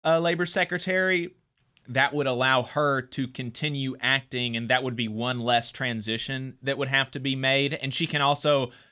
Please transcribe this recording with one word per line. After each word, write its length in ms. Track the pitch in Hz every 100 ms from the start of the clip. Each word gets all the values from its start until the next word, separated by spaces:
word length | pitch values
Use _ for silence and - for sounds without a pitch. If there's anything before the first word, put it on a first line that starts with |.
uh, 160 | 160 165
labor 260 | 170 175 175
secretary, 840 | 190 175 180 185 185 185 180 170 - _ _ _ _ -
that 240 | 127 139
would 140 | 143 135
allow 360 | 123 131 131
her 380 | 123 147 147 135
to 260 | 127 - 127
continue 680 | - 123 - 151 143 131 127
acting, 560 | 123 135 127 127 123 117
and 120 | 117
that 140 | 127
would 140 | 131 120
be 120 | 113
one 320 | 107 120 123
less 300 | 117 117 -
transition 880 | - 131 113 107 113 - 135 131 -
that 160 | 131 139
would 120 | 135
have 220 | 135 135
to 80 | 139
be 140 | 135
made. 400 | 135 135 139 139
And 200 | 143 135
she 120 | - 165
can 140 | 151
also, 520 | 143 143 151 139 123 - _